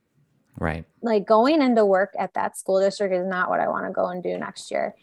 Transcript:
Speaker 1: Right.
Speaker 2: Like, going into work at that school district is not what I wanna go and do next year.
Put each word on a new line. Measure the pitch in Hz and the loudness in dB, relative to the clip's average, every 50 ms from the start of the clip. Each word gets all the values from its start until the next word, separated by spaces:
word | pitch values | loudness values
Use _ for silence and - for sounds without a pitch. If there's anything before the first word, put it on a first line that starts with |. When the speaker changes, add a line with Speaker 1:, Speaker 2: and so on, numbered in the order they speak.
| _ _ _ _ _ _ _ _ _ _ - | _ _ _ _ _ _ _ _ _ _ -10
Speaker 1:
Right. | - 85 82 78 82 82 _ _ _ - | -6 -4 -4 -4 -6 -8 _ _ _ -4
Speaker 2:
Like, | 233 226 208 185 | 0 0 0 2
going | - 220 214 233 269 320 320 277 | 4 4 4 4 4 4 4 4
into | 254 240 226 214 | 4 4 4 4
work | 202 190 185 196 196 - | 4 4 4 2 0 -2
at | - 190 180 - | -6 -6 -6 -4
that | - - - - | -4 -6 -6 -6
school | - - - 190 190 | -8 -4 0 0 2
district | 190 196 190 - 208 196 185 | 2 2 0 -2 -2 -2 0
is | 180 180 | -2 -2
not | 190 185 180 180 - | -2 -2 -2 -2 0
what | 90 82 | 0 0
I | - - | 0 0
wanna | - - - 185 | -2 -2 -4 -4
go | 190 - 190 | -4 -2 -2
and | 180 180 180 180 | -2 -2 -4 -6
do | 180 180 180 | -6 -6 -6
next | - - - - - - | -6 -8 -12 -14 -12 -8
year. | - - - - - _ | -6 -4 -4 -4 -6 _